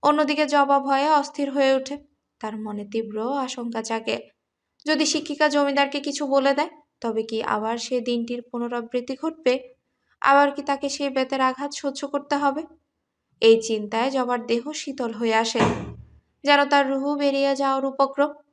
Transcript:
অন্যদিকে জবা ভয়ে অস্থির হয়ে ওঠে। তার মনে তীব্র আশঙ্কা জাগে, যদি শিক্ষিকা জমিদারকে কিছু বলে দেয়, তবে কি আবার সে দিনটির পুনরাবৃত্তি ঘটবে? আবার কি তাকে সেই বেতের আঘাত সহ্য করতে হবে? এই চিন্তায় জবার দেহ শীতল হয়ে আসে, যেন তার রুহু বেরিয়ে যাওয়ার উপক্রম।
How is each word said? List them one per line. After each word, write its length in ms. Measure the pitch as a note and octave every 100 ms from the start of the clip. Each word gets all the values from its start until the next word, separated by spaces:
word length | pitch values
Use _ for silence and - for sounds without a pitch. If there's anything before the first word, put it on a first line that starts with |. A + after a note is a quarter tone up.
অন্যদিকে 440 | C#4 D4 D4 D4 D4+
জবা 320 | C#4+ C#4 C#4
ভয়ে 320 | C4 C4+ C#4+
অস্থির 400 | D#4 C#4+ - C#4
হয়ে 240 | C4+ C4+
ওঠে। 240 | C4+ C4 C#4+ - _ _ _
তার 200 | A3 A3
মনে 240 | G#3+ G#3
তীব্র 480 | G#3 A3 A3+ G#3+ A3+
আশঙ্কা 500 | C#4 C4 C4 A#3 A3+
জাগে, 480 | A3 A3 A3+ - - _ _ _ _ _ C#4+
যদি 200 | D#4 D#4
শিক্ষিকা 420 | D#4 D4+ C#4+ D4+
জমিদারকে 520 | C#4+ C#4+ C#4 C#4 C#4+
কিছু 260 | C#4+ C#4 C#4+
বলে 280 | C#4 C4+
দেয়, 140 | C#4 E4 - _ _
তবে 220 | A#3 A3
কি 200 | A3 A3
আবার 360 | - G#3+ A3 A#3
সে 220 | A3+ B3+
দিনটির 420 | A#3 A#3+ A#3 A#3+
পুনরাবৃত্তি 760 | A#3+ A#3+ A#3+ A#3+ A#3 B3 B3 C4+
ঘটবে? 520 | D#4+ D#4+ - B3+ B3+ _ _ _ _ _
আবার 300 | - C#4 C#4+
কি 120 | C#4+
তাকে 260 | C#4 C#4 C#4
সেই 220 | C#4 C#4+
বেতের 300 | C4 C4 C4+
আঘাত 320 | C4 B3+ C#4+
সহ্য 340 | - C#4+ C#4 C#4+
করতে 300 | C#4+ C#4+ C#4+
হবে? 260 | C#4+ C#4 D#4+ - _ _ _ _ _ _
এই 220 | A3+ A3+
চিন্তায় 480 | A3+ A3 G#3 A3+ B3+
জবার 360 | C4+ B3 B3 A3
দেহ 260 | A#3 C4
শীতল 400 | D#4 - C4 A#3+
হয়ে 220 | G#3+ A#3
আসে, 260 | A3 A3+ A3+ A3 - - - - - _ _
যেন 200 | C#4 C#4+
তার 260 | C#4+ C#4+ C4+
রুহু 260 | C4+ C#4 D4
বেরিয়ে 400 | C#4+ C#4 C#4 C4+
যাওয়ার 280 | C4+ C4+
উপক্রম। 480 | C4+ C4+ C#4 C4+ D4 D4 _